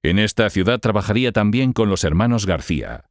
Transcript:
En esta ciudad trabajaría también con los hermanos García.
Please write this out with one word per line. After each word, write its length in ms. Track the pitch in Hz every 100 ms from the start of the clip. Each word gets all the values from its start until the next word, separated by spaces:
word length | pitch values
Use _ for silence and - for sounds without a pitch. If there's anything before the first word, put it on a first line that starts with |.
En 160 | 76 95
esta 300 | 107 - 107
ciudad 300 | 95 92 123
trabajaría 520 | 113 104 95 107 127
también 400 | 110 104 117 131
con 160 | 117 107
los 140 | 95
hermanos 420 | 87 80 117 117 95
García. 640 | 80 - 78 50 - _